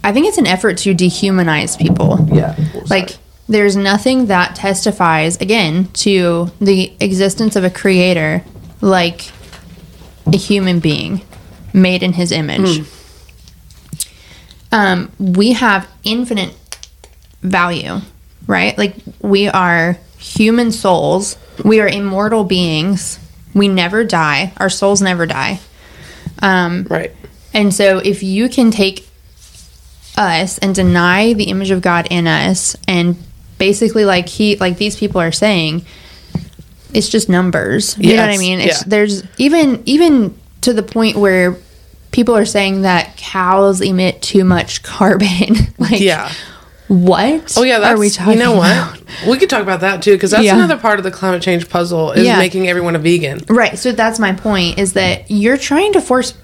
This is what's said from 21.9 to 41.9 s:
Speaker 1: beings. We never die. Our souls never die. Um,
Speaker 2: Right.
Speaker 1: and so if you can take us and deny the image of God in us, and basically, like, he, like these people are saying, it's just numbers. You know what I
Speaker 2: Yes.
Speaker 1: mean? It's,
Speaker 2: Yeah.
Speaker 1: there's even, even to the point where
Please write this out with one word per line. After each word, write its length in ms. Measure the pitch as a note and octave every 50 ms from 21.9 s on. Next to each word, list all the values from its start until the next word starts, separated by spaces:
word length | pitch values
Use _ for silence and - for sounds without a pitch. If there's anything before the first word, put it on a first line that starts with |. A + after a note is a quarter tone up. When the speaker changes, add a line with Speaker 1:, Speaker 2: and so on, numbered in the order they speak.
| F3 G3+ G3+ G3 F#3+ F#3+ G#3 G#3+ A#3 A3 G#3
Speaker 1:
beings. 760 | F3+ - F3+ F3+ E3 D#3+ D#3 D#3 F#3+ G3+ F3+ - - - - - - - - - - -
We 140 | G3 G3+
never 360 | G3 F#3+ F#3 F3 F3 G3 A3 A#3
die. 480 | A3 F#3+ E3+ D#3+ D3+ D3 C#3 F3+ F#3 -
Our 120 | - G3 F#3+
souls 320 | - - G3 G3 G3+ G3
never 240 | G3 F#3+ F3+ F3 E3+
die. 340 | D#3+ - C3 C3+ G#2+ F#3+ F#3 - - - - - - - - - - - - - - - -
Um, 440 | G3+ G3 F#3+ F#3 F3+ E3+ E3+ F#3 F#3+ -
Speaker 2:
Right. 220 | E3+ D#3+ E3 D#3+ - - - - - - - - -
Speaker 1:
and 200 | A3 G#3 G3+ F#3+
so 260 | - G3+ G3 F#3+ F#3
if 220 | - G3 G3+ G3
you 280 | F#3+ F#3+ F#3+ G3+ A#3 B3+
can 200 | B3 - B3 A3+
take 360 | A3 A3 G3 F#3+ F#3+ - - - - - - - - - - - - - - - - - - - - - - - -
us 400 | - G#3 F3+ E3+ D#3+ F#3 F#3 - -
and 160 | - G3 F#3+
deny 580 | F#3+ F#3 F#3 F3 F3 E3+ F3 F3+ G3 G#3+ A#3 A#3+
the 120 | G#3 G#3
image 260 | F#3 G3 F#3+ G3 F#3+
of 100 | F#3+ F#3
God 260 | F3 F#3 F3 E3+ E3 -
in 180 | F3+ F3 E3+
us, 480 | E3 D#3 D#3 C#3+ F3+ F#3+ F3+ - - - - -
and 280 | - F#3+ F3 E3+ F3 F3 F3 - - - - - - -
basically, 480 | - G3 F#3+ G3+ G3+ A#3 G#3+ A3+ A3+ G#3
like, 220 | G3 F#3 F3+ F3+
he, 280 | F3 - - G#3+ G#3 G3+
like 200 | G3+ G3 F3+ F3
these 180 | - G#3 G#3 G3+
people 240 | - G#3 G3 D#3+ F#3
are 100 | E3+ E3
saying, 540 | D#3+ - G3+ G#3+ G#3 F3 D#3+ D#3 D3+ E3+ F3 - - - - - - - - - - - - - - - - - - - - - -
it's 160 | G#3+ - -
just 200 | - A3+ A3 -
numbers. 680 | F3+ F3 F#3 F3+ E3+ D#3 - G2 A#2 G#3+ G#3 - - G#3
You 160 | G3+ A3 A3+
know 60 | A3+
what 80 | A3+ G#3+
I 20 | G#3
Speaker 2:
Yes. 60 | G3
Speaker 1:
mean? 200 | F#3 F3+ F#3 F3+
It's, 200 | D#3 E3 D#3+ D3
Speaker 2:
Yeah. 20 | -
Speaker 1:
there's 360 | F#3 G#3+ G#3 G#3 G#3 G3+ F#3+ - - -
even, 440 | - B3+ C#4+ D#4 E4+ D#4 C#4 B3 A3+ -
even 480 | - C4 D4+ E4+ E4+ D4 B3+ G#3+ F#3 - - - - - -
to 120 | - B3 A#3+
the 100 | G#3+ G3
point 340 | - - A3+ A3+ A3 G#3
where 400 | G#3 G3+ G3 F#3 F#3 F3+ F3+ F3+ - - - - - - -